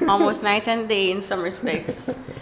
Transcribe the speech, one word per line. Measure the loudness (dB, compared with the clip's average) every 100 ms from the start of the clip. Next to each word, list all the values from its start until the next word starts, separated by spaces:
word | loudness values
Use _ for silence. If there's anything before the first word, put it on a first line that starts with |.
| 2
almost | 4 4 2
night | 2 2 2
and | -2 0
day | 2 2
in | 0
some | -2 -4
respects. | -4 -4 -2 -2 -4 -8 -8 -8 -10 -14